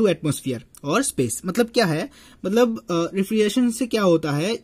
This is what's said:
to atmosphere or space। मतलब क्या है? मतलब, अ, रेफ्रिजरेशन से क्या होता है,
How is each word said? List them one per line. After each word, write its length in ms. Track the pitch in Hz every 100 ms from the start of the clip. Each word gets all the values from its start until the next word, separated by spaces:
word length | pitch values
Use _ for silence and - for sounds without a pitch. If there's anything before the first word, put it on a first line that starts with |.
to 60 | 208
atmosphere 520 | 165 156 135 131 120 - - 143
or 220 | 202 269
space। 360 | - 120 - 185
मतलब 240 | 240 233
क्या 120 | 247 190
है? 240 | 156 247 - - - 185
मतलब, 340 | 220 247 226
अ, 300 | - 170 170
रेफ्रिजरेशन 580 | 190 196 220 208 254 240
से 160 | 226 247
क्या 140 | 220
होता 300 | 190 165 156
है, 280 | 147 185 -